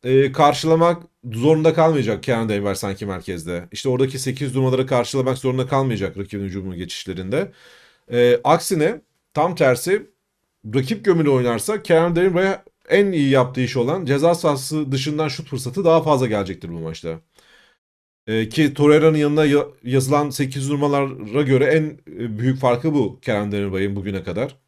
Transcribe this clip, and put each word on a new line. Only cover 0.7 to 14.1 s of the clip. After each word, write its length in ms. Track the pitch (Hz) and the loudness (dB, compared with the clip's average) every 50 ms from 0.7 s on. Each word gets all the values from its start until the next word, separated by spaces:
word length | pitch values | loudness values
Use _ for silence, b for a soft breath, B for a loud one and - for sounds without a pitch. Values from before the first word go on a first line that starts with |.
| 160 160 165 170 170 170 - _ _ _ _ 127 110 | 2 4 4 2 2 -2 -8 _ _ _ _ -10 -6
zorunda 420 | 113 120 151 160 160 156 160 156 | 0 2 4 4 6 4 2 4
kalmayacak 480 | 165 160 165 160 143 120 104 107 92 - | 4 2 4 4 2 0 -2 -2 -4 -2
Kerem 260 | - 123 113 113 110 | -2 -2 0 0 -2
Demirbay 260 | 107 101 101 101 95 | -2 -2 -2 -2 -4
sanki 320 | 92 - 101 95 - 110 | -4 -4 -6 -6 -6 -8
merkezde. 640 | 101 95 90 - - 92 85 78 85 90 87 85 - - | -8 -8 -8 -8 -8 -10 -8 -6 -8 -8 -8 -8 -10 -14
İşte 160 | - - 135 | -6 -2 -2
oradaki 300 | 123 127 135 131 135 127 | 0 0 0 -2 -2 -6
sekiz 360 | 131 135 127 131 147 135 - | -6 -6 -6 -4 -6 -4 -2
numaraları 300 | 135 131 131 127 127 131 | 0 0 2 2 0 0
karşılamak 520 | 131 135 120 120 - - 139 127 131 127 127 | 0 0 0 0 0 -2 -2 -2 -2 -2 -2
zorunda 280 | - 131 127 131 127 | -2 -2 -2 -2 -2
kalmayacak 520 | 131 143 135 135 131 117 98 98 92 87 95 | -2 -2 -2 0 0 -2 -2 -4 -6 -6 -8
rakibin 260 | 98 95 - 101 98 | -10 -8 -8 -8 -8
hücumu 300 | 95 90 98 92 95 90 | -6 -8 -8 -8 -8 -10
geçişlerinde. 760 | 87 90 85 - - - 92 92 87 92 92 110 147 196 196 b b b b b b b b b b b _ 120 | -10 -10 -10 -12 -12 -10 -10 -10 -8 -6 -4 -4 -4 -4 -6 b b b b b b b b b b b _ 0
E, 280 | 120 123 123 123 120 - | 2 4 4 4 4 4
aksine 560 | 135 156 170 - - 196 165 151 170 233 294 _ _ _ _ _ _ _ | 2 2 2 2 -2 -2 0 0 0 -2 -4 _ _ _ _ _ _ _
tam 200 | 151 151 180 175 | -2 -2 -2 0
tersi 560 | - 160 135 127 123 - 175 190 214 - _ _ _ _ _ _ _ _ _ _ _ _ 107 107 | 2 2 2 2 2 0 -2 -2 -2 -2 _ _ _ _ _ _ _ _ _ _ _ _ -4 -2
rakip 300 | 139 135 135 226 208 - | -2 -2 -2 -4 -2 2
gömülü 260 | 202 180 165 156 143 | 2 2 4 4 2
oynarsa 520 | 135 127 123 120 120 110 - - 214 208 214 | 2 2 2 0 0 -2 -2 -4 -6 -6 0
Kerem 340 | - 170 160 165 175 170 | 2 4 4 4 2 2
Demirbay'a 480 | 165 180 190 180 175 190 190 190 - _ _ _ _ _ - | 2 2 2 2 2 0 0 -2 -4 _ _ _ _ _ 0
en 240 | - 196 208 196 185 | 2 4 4 2 2
iyi 180 | 160 143 135 | 0 2 4
yaptığı 300 | 135 131 127 131 131 127 | 4 4 2 2 0 -4
iş 160 | 127 117 - | -4 -2 0
olan 280 | 131 117 127 160 190 180 | -2 0 0 -2 -2 -2
ceza 300 | 123 | -2